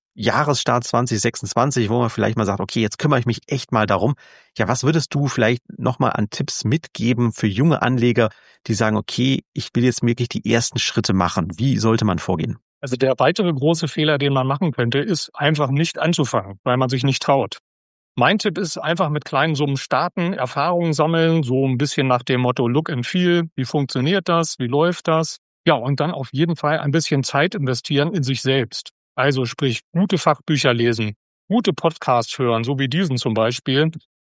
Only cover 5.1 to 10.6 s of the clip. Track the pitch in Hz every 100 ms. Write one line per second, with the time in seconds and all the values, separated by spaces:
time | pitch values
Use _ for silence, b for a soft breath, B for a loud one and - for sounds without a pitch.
5.1 | 143 143 - 110 123 - - 123 127 123
6.1 | - 107 - 143 - 110 160 - - 113
7.1 | 120 120 - 110 98 160 147 120 127 120
8.1 | 120 110 b b b - 104 110 107 -
9.1 | - 131 135 - - - 120 127 - 120
10.1 | 117 120 113 104 117